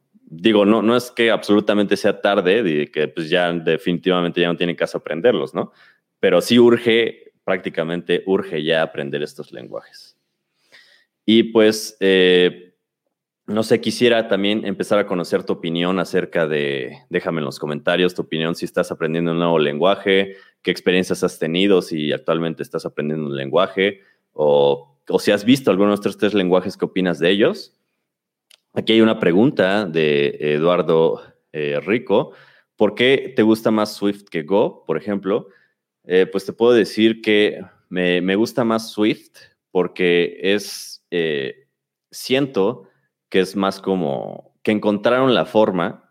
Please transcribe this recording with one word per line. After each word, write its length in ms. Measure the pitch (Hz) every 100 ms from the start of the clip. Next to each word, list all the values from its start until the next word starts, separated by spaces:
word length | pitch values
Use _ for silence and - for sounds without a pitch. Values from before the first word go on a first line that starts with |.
| _
Digo, 520 | _ _ 80 107 104 101
no, 160 | 113
no 140 | 104 123
es 140 | 123
que 200 | - 117
absolutamente 640 | 98 - 104 101 104 98 98
sea 240 | 101 98
tarde, 400 | 101 101 87 107
de 300 | 101 73 73
que, 160 | 78 76
pues, 220 | - 80
ya 220 | 87 87
definitivamente 920 | 85 80 82 - 87 92 90 87 85
ya 60 | 85
no 100 | 82
tiene 180 | 87 82
caso 240 | 82 -
aprenderlos, 540 | - 78 113 98 67
¿no? 180 | 85 - _ _ _ _ -
Pero 220 | 98 87
sí 180 | - 120
urge 720 | 120 117 120 117 113 - - _
prácticamente 800 | - 95 92 85 82 87 85 87 95
urge 380 | 95 - 78
ya 180 | 78 80
aprender 420 | 80 - 71 71
estos 280 | 73 - 73
lenguajes. 640 | 60 60 50 - - - _ _ _ _ _ _ - _ _ _ _ -
Y 180 | 113
pues, 540 | 113 113 107 110 - -
eh, 760 | 95 95 90 90 90 87 - _ _ _ _ _ _ _ -
no 160 | 107
sé, 180 | 110 117
quisiera 460 | 113 107 120 113 110
también 380 | 98 101 107 -
empezar 340 | 98 92 104
a 80 | 101
conocer 360 | 92 82 -
tu 100 | -
opinión 460 | 95 85 85 87 92
acerca 480 | 82 92 - 87 80
de, 500 | 76 71 69 62 - -
déjame 300 | 90 92 82
en 60 | 71
los 140 | -
comentarios 540 | 78 73 87 87 90
tu 80 | -
opinión, 320 | 80 80 80 85
si 100 | 87
estás 260 | - 87
aprendiendo 400 | 87 80 82 85
un 80 | 82
nuevo 200 | 85 82
lenguaje, 760 | 73 73 90 101 101 95 98 98 - _
qué 100 | -
experiencias 520 | 90 - 90 90 90
has 160 | 90 -
tenido, 420 | 82 85 101 90
si 300 | 85 82 76
actualmente 520 | 69 - 82 82 76
estás 220 | 71 82 -
aprendiendo 420 | - 76 78 73
un 80 | 69
lenguaje, 640 | 67 78 95 95 98 101 _ _ _
o, 640 | - 76 71 71 69 - _ -
o 100 | 90
si 120 | -
has 120 | 104
visto 280 | 104 139 123
algunos 280 | 92 101 101
de 100 | 101
estos 80 | 95
tres 160 | 107
lenguajes, 440 | 101 90 92 95 -
¿qué 80 | -
opinas 340 | 95 92 78
de 100 | 85
ellos? 480 | 101 135 220 - _ _ _ _ _ _ _ _ _ _
Aquí 200 | 120 -
hay 80 | 113
una 180 | 113 110
pregunta 680 | 87 87 131 - 92 101 101
de 520 | 80 76 73 71 -
Eduardo, 840 | 76 76 85 87 82 82 80 - - _ _
eh, 280 | 78 73 73
Rico. 500 | 78 117 120 104 156 - - _ _ -
¿Por 200 | 104 101
qué 380 | 123 135 - -
te 80 |
gusta 260 | 110 113 117
más 240 | 107 104 -
Swift 340 | 101 101 _
que 140 | 85
Go, 420 | 76 98 156 - -
por 120 | 78
ejemplo? 520 | 104 101 95 117 196 _ _ _ _ _ -
Eh, 200 | 92 90
pues 200 | 98 -
te 80 |
puedo 200 | - 117
decir 480 | 120 90 - 113 113
que 400 | 110 104 101 69 92 _ -
me, 320 | 90 90 90
me 140 | 92 98
gusta 280 | 113 -
más 280 | 117 113 113
Swift 460 | - 107 - _ - - _ _
porque 680 | 92 87 - 90 87 85 -
es, 640 | 95 104 101 - - - -
eh, 560 | 87 82 73 65 - _ _ _ _ _
siento 800 | - - 127 139 117 98 123 - _ _ _ _
que 100 | 98
es 160 | 90 101
más 240 | 98 -
como 800 | 95 95 76 65 50 50 - _
que 80 | -
encontraron 640 | 107 104 104 120 127 131
la 120 | 104 82
forma, 640 | 107 107 92 90 - _